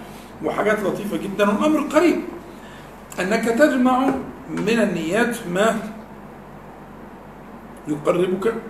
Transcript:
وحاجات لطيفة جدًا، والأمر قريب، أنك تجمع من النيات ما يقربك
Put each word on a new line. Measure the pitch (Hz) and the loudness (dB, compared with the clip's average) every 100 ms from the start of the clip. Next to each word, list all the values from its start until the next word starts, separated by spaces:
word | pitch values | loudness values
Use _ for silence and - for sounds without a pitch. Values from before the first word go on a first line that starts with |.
| - - - - | -10 -16 -16 -6
وحاجات | 156 170 208 208 | -4 0 2 2
لطيفة | 190 - - 165 | 0 -2 -2 -4
جدًا، | 202 202 202 | -2 2 2
والأمر | - 302 311 | 4 4 2
قريب، | - 302 349 - - - - - - - - - - - | 4 6 6 4 0 -8 -14 -16 -16 -16 -18 -18 -12 -4
أنك | 185 220 226 | 0 2 2
تجمع | 233 294 262 247 262 269 - - - - | 6 6 6 4 4 4 0 -4 -12 -8
من | 160 190 226 | -2 2 4
النيات | 196 170 160 208 233 233 175 | 4 2 0 2 2 0 -2
ما | 175 220 220 - - - - - - - - - - - - - - - - - - - - 151 | 2 2 2 -4 -12 -14 -16 -16 -18 -18 -18 -18 -18 -18 -18 -18 -18 -18 -18 -16 -16 -16 -10 -6
يقربك | 147 - 170 185 190 226 226 - | -2 2 2 2 2 0 -2 -6